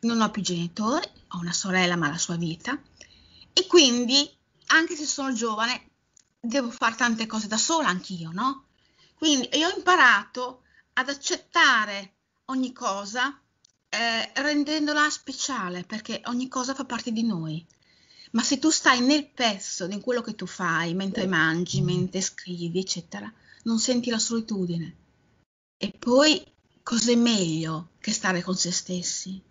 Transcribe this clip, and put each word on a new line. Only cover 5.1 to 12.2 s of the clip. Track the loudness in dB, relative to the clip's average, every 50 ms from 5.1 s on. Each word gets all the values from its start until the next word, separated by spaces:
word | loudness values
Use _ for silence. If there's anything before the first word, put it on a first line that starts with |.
| -6 -4 -4 -4 -2
giovane | -2 -2 -4 -2 -2 -2 -2 -2 -6 -8 _ _ _ _ _ _ _ _ _ _ _
devo | -8 -2 -2 0 -2 -2
fare | -4 0 0 0 0
tante | 2 0 0 0 0 -2
cose | -4 -4 -6 -4 -2
da | -2 -2
sola | 0 2 2 2 2 2
anch'io, | 0 0 -4 -8 -10 -8 -8 -8
no? | -6 -2 -2 -2 -2 -4 _ _ _ _ _ _ _ _ _ _ _
Quindi | _ 2 2 2 2 0 0 0
io | 0 2 2
ho | 0
imparato | -2 2 4 6 8 8 6 6 4 2 -4 _ -8 -8 -8 -8 -14 _ _ _ _ _ _ _
ad | -4 -4 -4
accettare | -4 -6 -4 -4 -4 -4 -6 _ _ 4 6 6 6 4 2 0 -4 -8 -10 -12 _ _